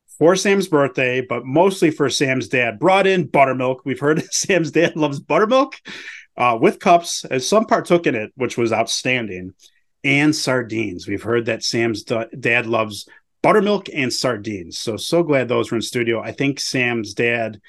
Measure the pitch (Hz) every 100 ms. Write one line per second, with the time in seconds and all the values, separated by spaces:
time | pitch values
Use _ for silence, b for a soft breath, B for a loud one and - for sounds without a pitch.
0 | _ - 156 180 202 196 185 147 135 139
1 | 127 127 123 120 131 147 196 190 156 156
2 | 135 - 135 131 113 131 120 104 165 190
3 | 196 190 139 147 135 127 131 131 139 123
4 | 143 156 - - - 180 156 151 165 165
5 | 151 139 - 156 214 262 294 - B B
6 | B B B - 123 113 175 - 196 170
7 | 170 - - 131 - 208 220 208 151 175
8 | 165 117 107 - 120 - 117 107 98 -
9 | 131 127 107 90 90 - b b _ _
10 | 139 139 151 151 - 127 113 110 104 87
11 | - 98 110 120 117 110 - 120 117 101
12 | - 113 113 135 120 120 113 113 110 101
13 | - b _ _ - 208 202 196 - 151
14 | 123 - 135 110 104 101 85 - - 104
15 | - 165 160 139 120 120 107 117 104 123
16 | 117 110 110 - 139 135 - 135 123 117
17 | 101 98 120 120 110 104